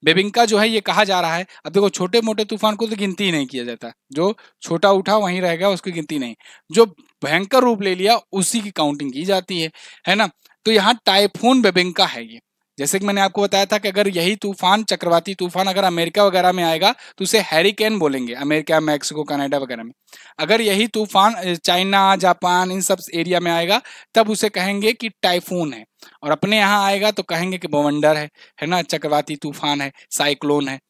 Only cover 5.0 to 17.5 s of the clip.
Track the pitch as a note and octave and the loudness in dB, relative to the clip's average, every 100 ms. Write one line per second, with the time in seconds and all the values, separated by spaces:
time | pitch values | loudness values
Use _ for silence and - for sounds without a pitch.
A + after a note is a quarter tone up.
5 | G3 G#3+ G3+ F3+ F3+ E3 G3 F#3 - E3 | 2 0 0 -2 -4 -2 -2 -2 -6 -10
6 | D3+ D3+ B2 A2 - - _ D#3+ A#3 - | -8 -8 -8 -14 -20 -20 _ 2 2 2
7 | _ _ C3+ D#3+ G3 C4 B3+ A3 G3 F#3 | _ _ -2 -2 2 2 4 2 -2 0
8 | G3 A3+ - G3 F#3 A#3 G#3 F#3 D3+ C#3+ | 2 2 0 -4 -2 -4 -6 -4 -2 -2
9 | C#3+ B2+ F#3 F#3+ F3+ F#3 D#3+ - - - | -8 -8 -2 -2 -2 -6 -6 -8 -20 -14
10 | - G3 G#3 _ _ _ - A3 F#3+ A#3+ | -2 0 0 _ _ _ 2 2 4 0
11 | - F#3+ G3+ - A#3 C4 G#3 F3+ F3+ E3+ | 0 2 2 2 2 4 4 2 -2 0
12 | F3+ A#2+ A2+ A#2 _ _ _ - C#3 F#3+ | -2 -2 -14 -18 _ _ _ -8 -4 -2
13 | G3+ G3+ G3 - G3+ G3 G3 G#3+ G3+ G3 | -2 0 0 0 0 0 0 -2 -2 -2
14 | G3+ F3+ E3+ G#3 G3+ G3 F3+ G3+ A3 F3+ | 0 0 -2 -2 -6 -2 2 2 0 -2
15 | F3 E3+ E3+ F#3+ F3+ F3 F#3+ F#3+ F#3+ E3+ | 2 2 0 -8 -6 -2 -2 2 0 0
16 | E3+ G3 G3+ F#3 F3+ F3+ E3+ D#3+ F#3+ C4 | -2 4 4 6 2 2 0 2 0 -2
17 | - - G3 A3+ F#3+ | -10 -10 0 0 2